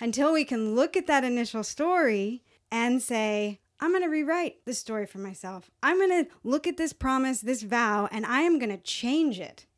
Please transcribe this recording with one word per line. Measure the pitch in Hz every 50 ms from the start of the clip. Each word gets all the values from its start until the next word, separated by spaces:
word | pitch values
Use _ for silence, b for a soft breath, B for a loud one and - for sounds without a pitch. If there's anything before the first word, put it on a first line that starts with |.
until | 233 233 220 247 285 302
we | 320 311 285
can | - 254 226 220 214 214
look | 240 285 311 -
at | 381 - -
that | 294 277 254
initial | 247 247 240 233 220 - 220 208
story | - - - 302 339 370 359 320 240 214 202 196 214 240 247 b b b b b -
and | 233 233 233 240 247 262
say, | 240 - 240 220 214 214 214 208 208 208 202 - _ _ _ -
"I'm | 285 330
gonna | 370 370 359 330
rewrite | 311 311 294 285 330 349 349 - - _ -
this | 240 247 -
story | - - 220 214 202
for | 196 - 196
myself. | 196 196 190 - - 185 190 185 - _ _ -
I'm | - 285 349 381
gonna | 392 370 359 349 294 B B B B
look | 220 262 302 294
at | 349 359
this | 359 330 311
promise, | - - - 262 262 262 262 262 262 -
this | - 233 262 226
vow, | 214 202 240 233 233 214 208 208 208 -
and | - 220 220
I | - 247 269
am | 320 349 339 285
gonna | 247 208 196 185
change | - - - - - 240 277 320 320 294 208 180
it | - - - - - _ _